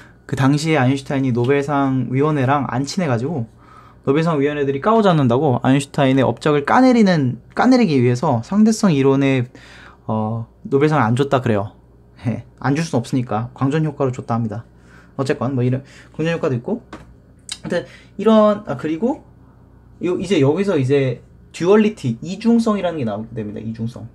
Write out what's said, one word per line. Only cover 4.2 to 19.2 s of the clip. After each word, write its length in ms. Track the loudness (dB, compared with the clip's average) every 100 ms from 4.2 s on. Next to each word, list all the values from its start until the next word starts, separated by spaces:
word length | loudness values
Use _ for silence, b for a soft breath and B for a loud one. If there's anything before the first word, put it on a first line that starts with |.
| 2 0
위원회들이 420 | 0 0 -2 -2
까오잡는다고 760 | 2 4 4 4 4 2 2 0
아인슈타인의 580 | 2 0 0 0 2 2
업적을 420 | 2 0 0 0
까내리는, 760 | 2 4 4 4 4 2 0 -4 -6 0
까내리기 460 | 4 4 4 2
위해서 360 | 2 0 0 -2
상대성 480 | -2 2 2 4 2
이론에, 560 | 4 4 4 2 0 -2 -10 B B B B -6
어, 400 | -4 -4 -6 -10 _
노벨상을 400 | -2 0 2 2
안 140 | 2 0
줬다 240 | 0 0
그래요. 320 | 0 0 -2 -10 _ -20 _ -10
예, 200 | -8 -8 -10 -8
안 160 | -4 -2
줄 80 |
순 140 | -2 -4
없으니까 500 | -2 -4 -2 -4 -6
광전 320 | -4 -2 0
효과로 280 | -2 -2 -4
줬다 200 | -4 -4
합니다. 320 | -4 -4 -6 -12 -20 b b b b
어쨌건 400 | -4 -4 -4 -2
뭐 80 |
이런 180 | -2 -2 -6 B B -6
광전 180 | -4
효과도 200 | -4 -4
있고. 300 | -4 -4 -8 -10 -20 -20 -20 -20 -20 -18 -14
하여튼 220 | -6 -6 -6 B B -2
이런, 460 | 4 6 6 2 -4
아, 80 | -6
그리고 480 | -6 -2 -2 -4